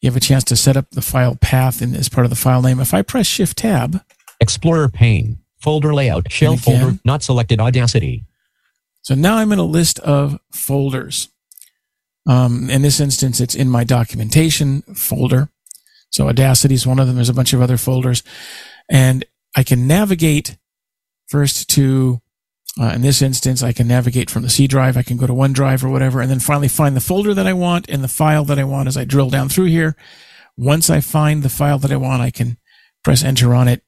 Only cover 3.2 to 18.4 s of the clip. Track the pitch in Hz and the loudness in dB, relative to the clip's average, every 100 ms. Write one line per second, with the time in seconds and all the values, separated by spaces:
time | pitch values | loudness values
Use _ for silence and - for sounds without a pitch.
3.2 | 202 - 185 - 226 175 123 180 _ _ | -2 0 -4 -2 -2 0 -2 -6 _ _
4.2 | - _ 113 - 165 165 143 - 117 101 | -20 _ -2 0 0 2 0 2 2 2
5.2 | 107 117 _ _ - 151 151 147 131 78 | -2 -8 _ _ -2 0 0 0 0 -2
6.2 | 90 - 156 123 - 131 127 - - 143 | -4 0 2 2 2 2 2 0 -2 -2
7.2 | - 123 117 113 113 127 120 120 80 113 | -2 -2 0 0 0 0 0 0 -2 -8
8.2 | - _ _ _ _ _ _ _ - 131 | -12 _ _ _ _ _ _ _ -4 0
9.2 | 170 220 214 202 165 160 165 - - 143 | 2 2 0 0 0 0 0 -2 0 0
10.2 | 143 139 _ - - 139 139 131 - - | 0 -4 _ -12 -4 -2 -2 -4 -8 -10
11.2 | - _ _ - - _ _ _ _ _ | -10 _ _ -20 -20 _ _ _ _ _
12.2 | - 127 127 120 131 135 143 135 143 131 | 0 2 2 0 -2 0 2 0 -2 0
13.2 | 135 117 120 - 131 123 120 123 117 117 | -2 -2 -4 0 0 0 2 0 0 -4
14.2 | 107 151 160 147 143 139 - - - - | 0 2 2 0 0 -2 -6 -8 -6 -2
15.2 | 127 127 143 _ _ - _ _ _ - | 0 0 0 _ _ -20 _ _ _ -2
16.2 | 135 120 135 131 143 131 123 131 131 127 | 0 2 4 4 2 2 0 2 2 0
17.2 | 120 123 127 127 123 127 - 127 127 120 | 0 0 0 2 2 0 0 -2 0 -2
18.2 | - - | -6 -20